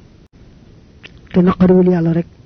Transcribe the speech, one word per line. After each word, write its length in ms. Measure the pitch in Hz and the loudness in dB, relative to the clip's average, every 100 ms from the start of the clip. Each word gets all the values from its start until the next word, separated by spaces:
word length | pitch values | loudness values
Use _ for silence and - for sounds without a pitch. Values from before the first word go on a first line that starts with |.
| - - _ _ - - - - _ - - - - | -20 -20 _ _ -20 -20 -20 -20 _ -20 -20 -20 -8
te 80 | 185 | -2
naqariwul 460 | 180 - 185 185 180 | -2 0 2 2 2
Yàlla 220 | 180 165 | 0 -2
rek. 140 | 165 170 _ | -4 -6 _